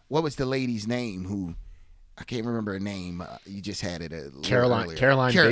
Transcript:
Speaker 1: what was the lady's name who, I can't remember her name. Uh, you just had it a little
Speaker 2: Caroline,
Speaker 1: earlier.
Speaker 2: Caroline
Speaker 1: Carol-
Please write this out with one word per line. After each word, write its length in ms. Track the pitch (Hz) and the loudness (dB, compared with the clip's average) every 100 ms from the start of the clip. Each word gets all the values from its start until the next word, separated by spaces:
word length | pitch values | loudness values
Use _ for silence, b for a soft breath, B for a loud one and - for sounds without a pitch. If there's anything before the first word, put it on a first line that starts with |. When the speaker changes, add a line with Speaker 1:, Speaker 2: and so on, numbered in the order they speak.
| - | -4
Speaker 1:
what 160 | 143 | 0
was 140 | 165 139 | 0 0
the 100 | 127 | 0
lady's 400 | 135 127 113 107 | 0 0 -2 -2
name 380 | 123 120 92 92 | -2 -4 -6 -4
who, 280 | 101 90 82 - - - - - - | -4 -4 -8 -12 -16 -20 -20 -20 -16
I 60 | |
can't 240 | - 123 113 | -8 -4 -2
remember 260 | 117 104 | -2 -2
her 60 | 98 | -4
name. 420 | 101 98 90 87 | -4 -6 -6 -8
Uh, 160 | 87 65 - | -10 -12 -12
you 160 | 101 | -10
just 200 | 98 98 | -8 -6
had 200 | 95 85 | -4 -6
it 100 | 82 | -6
a 120 | 80 | -8
little 180 | 71 67 | -12 -8
Speaker 2:
Caroline, 440 | 73 123 123 117 - | 0 4 4 4 0
Speaker 1:
earlier. 120 | 80 | 2
Speaker 2:
Caroline 340 | 127 135 127 | 4 6 6
Speaker 1:
Carol- 160 | 123 147 | 6 6